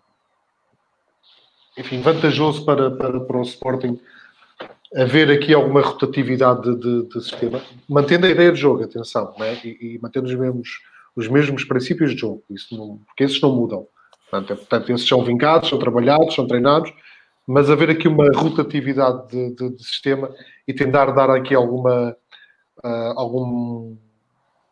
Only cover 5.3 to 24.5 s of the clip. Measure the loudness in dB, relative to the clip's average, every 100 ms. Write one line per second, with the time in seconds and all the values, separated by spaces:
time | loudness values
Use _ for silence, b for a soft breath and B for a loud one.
5.3 | 4 4 4 4 2 0 0 -4 -2 -2
6.3 | 2 2 2 0 -4 -2 -2 -4 -8 -10
7.3 | -6 -6 -6 -12 -18 -2 0 4 4 4
8.3 | 6 6 4 2 2 -2 -8 -6 -6 -6
9.3 | -6 -8 -8 -12 -14 -14 -12 -10 -6 -4
10.3 | -2 -4 -4 -8 -16 b b b -8 0
11.3 | 2 2 -2 -4 -4 -2 0 0 0 -6
12.3 | -8 -12 -16 -14 -14 -14 -16 _ -2 -2
13.3 | 0 2 2 0 -6 -12 _ b b _
14.3 | -8 -8 -10 -4 -2 -2 -4 0 2 2
15.3 | 0 2 2 2 -2 0 0 4 4 4
16.3 | 0 0 2 4 4 2 -8 b b b
17.3 | b 0 2 4 4 2 2 2 4 4
18.3 | 4 2 0 -2 -2 -4 0 0 0 -6
19.3 | -6 -6 -6 -10 -10 -12 -6 -2 -2 -4
20.3 | B B B B -4 0 2 2 4 4
21.3 | 2 2 2 2 0 0 0 -2 -6 _
22.3 | b b b b _ -8 -6 -6 -6 -6
23.3 | -4 -4 -4 -6 -10 -14 -20 _ _ _
24.3 | _ _